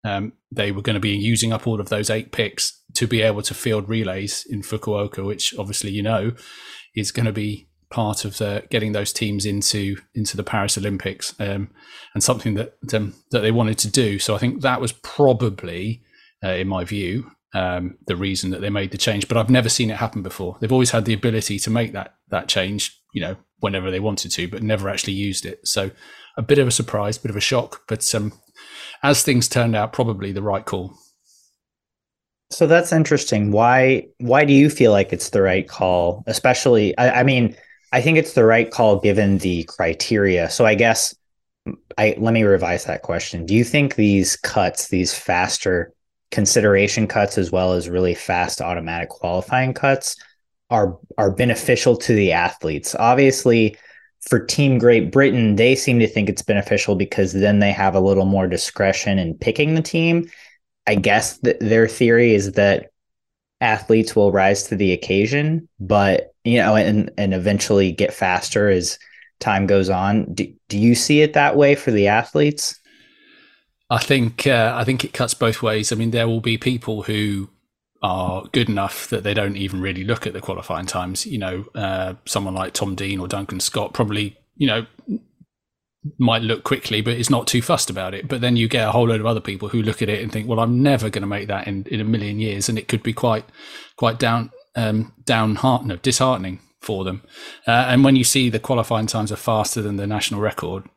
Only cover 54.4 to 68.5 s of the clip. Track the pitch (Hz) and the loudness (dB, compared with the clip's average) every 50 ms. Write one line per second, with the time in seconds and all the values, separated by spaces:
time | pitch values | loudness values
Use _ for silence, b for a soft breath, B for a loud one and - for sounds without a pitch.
54.4 | - - - - 143 139 131 120 113 123 120 113 - 85 - 135 139 135 101 123 | 0 -2 0 2 2 4 4 6 6 6 6 6 4 2 4 4 4 4 4 4
55.4 | 113 107 104 98 113 127 135 135 - - 123 120 113 - - 110 101 92 90 - | 4 4 4 6 6 6 4 4 2 2 4 4 4 2 2 0 0 0 -2 -4
56.4 | - - 107 101 98 - 107 98 - - 104 90 98 - - - 98 90 82 98 | -2 0 0 0 2 0 0 0 2 0 0 0 0 -2 0 0 0 0 2 2
57.4 | 98 104 104 101 101 101 98 101 98 98 90 98 92 98 98 98 95 98 98 95 | 2 4 4 4 4 2 2 2 0 2 2 4 4 4 4 4 4 2 2 2
58.4 | 92 90 92 87 - - - - 101 98 95 - - 104 98 95 90 82 80 - | 2 0 -2 -4 -6 -6 -2 0 0 0 0 0 -2 0 0 0 0 -2 -4 -4
59.4 | - 113 110 - 147 151 160 160 160 - - 165 165 165 170 170 170 170 B B | -4 -2 0 0 0 2 2 0 -2 -2 -2 0 2 2 2 0 0 -4 B B
60.4 | B B B B _ _ _ _ _ 104 107 98 95 107 101 110 - - - _ | B B B B _ _ _ _ _ 0 0 2 2 2 2 2 0 -2 -8 _
61.4 | - 123 - - 113 104 113 113 113 110 - - 127 117 117 117 120 117 110 101 | 0 0 0 2 2 2 4 4 4 2 2 2 4 6 6 6 6 6 4 4
62.4 | 98 98 - - 101 101 98 - - - _ _ _ _ _ _ _ _ _ _ | 2 0 0 2 4 4 4 2 -2 -10 _ _ _ _ _ _ _ _ _ _
63.4 | _ _ _ _ 120 113 110 104 - - 113 113 110 - - 110 101 101 92 98 | _ _ _ _ 0 0 0 0 2 4 4 4 4 2 2 4 4 4 4 4
64.4 | 95 98 101 98 - - 113 95 101 92 90 90 - - 95 98 104 113 135 147 | 4 4 2 2 -2 -6 -2 0 2 2 0 0 -2 0 2 2 2 2 0 0
65.4 | 151 151 160 165 165 _ _ _ 98 92 104 101 101 98 92 - - - _ _ | 0 0 -2 -2 -6 _ _ _ -2 2 2 4 4 4 2 2 0 -4 _ _
66.4 | _ 117 117 123 101 110 107 110 98 98 104 107 - - - - 101 98 95 92 | _ 2 2 4 4 4 4 4 4 4 2 2 0 -2 -4 -4 -2 -2 -2 0
67.4 | 87 104 101 98 - - 107 101 98 92 82 - 95 87 - - 101 92 90 90 | 0 0 0 0 0 2 2 4 4 2 2 0 -2 -2 0 -2 -2 0 0 -2
68.4 | - - | -2 -2